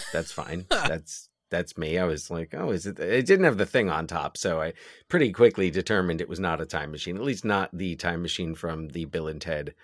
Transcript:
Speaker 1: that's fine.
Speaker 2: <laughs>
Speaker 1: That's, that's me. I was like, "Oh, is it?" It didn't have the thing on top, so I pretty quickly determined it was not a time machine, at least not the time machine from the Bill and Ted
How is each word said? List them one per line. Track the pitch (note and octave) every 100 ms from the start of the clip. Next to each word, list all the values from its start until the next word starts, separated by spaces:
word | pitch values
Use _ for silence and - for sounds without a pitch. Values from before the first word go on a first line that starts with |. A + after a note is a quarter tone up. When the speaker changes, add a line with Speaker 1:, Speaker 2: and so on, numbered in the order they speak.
| -
Speaker 1:
that's | E2 E2
fine. | - D2+ E2 F#2
Speaker 2:
<laughs> |
Speaker 1:
That's, | - - D#2+ D#2+ - - _ -
that's | E2+ E2+ -
me. | D#2 F2
I |
was | F2+ D2+ -
like, | E2+ D#2+
"Oh, | D3 F3
is | F#2+ G2+
it?" | -
It | E2 B2
didn't | B2+ F#3+
have | F3 G#2
the | G2+
thing | C3 G2
on | D#2 E2
top, | E2 D2 -
so | G2 D#2+
I | D#2+ - - - -
pretty | F3 C3
quickly | F#2 A#2 - F#2+
determined | E2+ - G#2 F2+ E2
it | E2+
was | E2+
not | F#2 D#2+
a | D#2
time | D#2+ D2
machine, | D2+ F2 F#2
at |
least | C3+ A2+
not | A2 G2+ F#2+
the | F2 F#2
time | E2 F2 E2+
machine | E2+ - E2+ D#2+
from | F2 D#2+ D#2
the | E2+
Bill | D#2 E2 D#2
and | D2+
Ted | E2+ D#2 D2 -